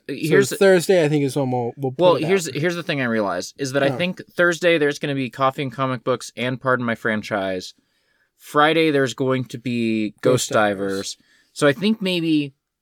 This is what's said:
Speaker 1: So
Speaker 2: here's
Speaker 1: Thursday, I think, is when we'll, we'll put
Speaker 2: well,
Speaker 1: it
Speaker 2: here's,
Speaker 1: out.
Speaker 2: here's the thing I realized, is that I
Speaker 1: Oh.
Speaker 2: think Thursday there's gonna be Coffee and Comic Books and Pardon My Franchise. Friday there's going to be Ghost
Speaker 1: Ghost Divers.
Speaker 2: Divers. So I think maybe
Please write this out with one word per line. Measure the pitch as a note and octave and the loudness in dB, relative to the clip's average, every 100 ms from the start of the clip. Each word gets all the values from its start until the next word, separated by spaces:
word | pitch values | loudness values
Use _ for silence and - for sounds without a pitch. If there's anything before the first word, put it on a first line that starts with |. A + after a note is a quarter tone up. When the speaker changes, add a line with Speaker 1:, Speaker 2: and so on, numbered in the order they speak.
| - | -10
Speaker 1:
So | C#3 | -6
Speaker 2:
here's | D#3 D#3 C3 - | 2 2 2 4
Speaker 1:
Thursday, | G3 F#3 - F#3 | 6 6 4 4
I | D3 | 4
think, | D3+ | 2
is | C#3 D3 | 0 0
when | C3 | -2
we'll, | B2+ A#2+ C#3 | -2 -4 -6
we'll | C3 | -6
put | C3 | 2
Speaker 2:
well, | F3+ C#3 | 4 4
Speaker 1:
it | |
Speaker 2:
here's, | D#3 G3 E3 | 2 0 -2
Speaker 1:
out. | |
Speaker 2:
here's | D3+ F3 E3+ | -4 -4 -4
the | |
thing | E3 C#3+ | -4 -4
I | B2 | -2
realized, | A2+ G2 F2+ F#2+ - | 0 0 -4 -6 -8
is | C3+ | -4
that | C3+ | 0
I | C3+ | 0
Speaker 1:
Oh. | C3 | 0
Speaker 2:
think | F3+ F3+ - | -4 -6 -8
Thursday | - F3 D#3+ F3+ E3 | 0 0 2 2 2
there's | C#3+ C#3+ | 2 -2
gonna | D3 C#3 | -4 -4
be | B2 | -6
Coffee | - C3+ C#3+ | -2 -2 0
and | C3+ | -6
Comic | C3+ C3 B2+ | -4 -4 -4
Books | - A#2+ - - | -2 -4 -6 -6
and | B2 B2+ | -6 -4
Pardon | C3+ B2+ A#2+ | -2 0 -2
My | |
Franchise. | A2 A#2 G#2+ G2+ G#2 F#2+ F#2 - - _ _ _ _ _ _ | -4 -2 -4 -2 -4 -2 -6 -8 -16 _ _ _ _ _ _
Friday | - D3 D3+ D#3+ D#3+ | -2 2 4 4 2
there's | C#3 C3+ A#2+ | 2 0 -2
going | C3 C3 B2 | -2 -2 -4
to | A#2+ | -8
be | B2 A#2+ A2+ A2 G#2+ - | -6 -2 0 -2 -4 -2
Ghost | |
Speaker 1:
Ghost | - B2+ - | 2 2 2
Divers. | A#2+ G#2 G2 G2 G2 - - | 2 2 0 -4 -4 -8 -12
Speaker 2:
Divers. | _ _ _ | _ _ _
So | - C#3+ | 0 0
I | |
think | C#3+ G3+ A3 | 2 0 0
maybe | F#3+ F3+ E3 D3+ C#3+ - _ _ | -2 -2 0 0 -2 -10 _ _